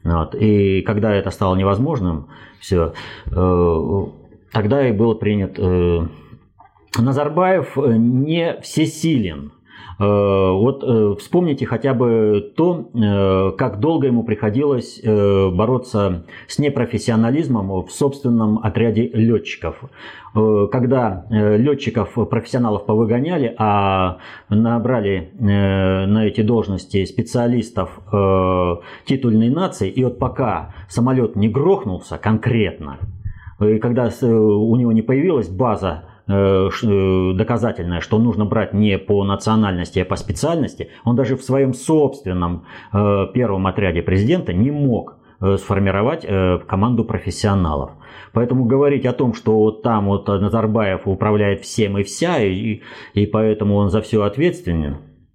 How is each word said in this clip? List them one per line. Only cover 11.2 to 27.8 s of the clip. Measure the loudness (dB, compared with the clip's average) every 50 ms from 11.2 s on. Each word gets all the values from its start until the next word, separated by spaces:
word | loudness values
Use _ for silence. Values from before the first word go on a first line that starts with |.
| -6 0 0 2 2 2 0 -2 -2
хотя | -4 -4 -2 -2 -2 0
бы | 2 2 2 2 2 4 4 2 0 0 -4 -2
то, | 0 0 0 0 -2 -6 -6 -2
э, | 0 2 2 2 2 2 2 2 2 2 0 0
как | -2 -4 -4 -2 -2
долго | 0 0 0 2 2
ему | 2 2 0 0
приходилось, | -2 -4 -2 -2 -2 0 0 0 0 0 -2 -4 -8 -16 -6 -2
э, | 0 2 4 4 4 4 4 2 2
бороться | 2 0 0 2 0 -2 -2 -2 -2 0 0 0 -2 -4 -8 -14 -20 -20 -18
с | -8 -4
непрофессионализмом | -2 -2 0 0 -2 -4 -2 -4 -4 -2 0 2 2 2 2 2 0 0 0 -2 -2 -2 -2 -4 -4 -6
в | -6
собственном | -4 -2 -2 -2 -2 -2 -2 0 2 2 2 2 0 0 -2
отряде | -2 0 2 0 2 2 0 -2 0 0
лётчиков. | 2 2 2 2 0 -2 -6 -14 -8 -10 -10 -10 -10 -20 -20 -20 -20 -20 -20 -20 -20 -20 -6 -2
Э, | 0 2 4 4 2 2 2
когда, | 0 0 0 2 2 2 0 -2 -4 -6 -6 -2
э, | 0 2 2 4 4
лётчиков, | 4 4 2 0 0 -2 -4 -2 -2 -4 -2 -2 -4 -2 -2
профессионалов | -2 -4 -4 -4 -2 -2 0 0 -2 -2 0
повыгоняли, | 0 2 2 2 2 0 0 0 -2 -2 -2 -2 -4 -2
а | 0 0 2 2 2 2 2 2 2 0 0 -2 -6 -14 -20 -20 -20 -6
набрали, | _ 0 2 2 2 0 0 0 0 0 0 0 -2 -2 -2 -4 -10 -8
э, | -2 0 2 2 2 2 2 2 2 2 2 0 0 2
на | 2 2 2 2
эти | 0 0 0 0
должности | 2 2 0 0 -2 -4 -6 -6 -2 -2 -2 -2
специалистов, | -2 -4 -6 -6 -2 -2 0 0 2 0 0 -2 -4 -4 -6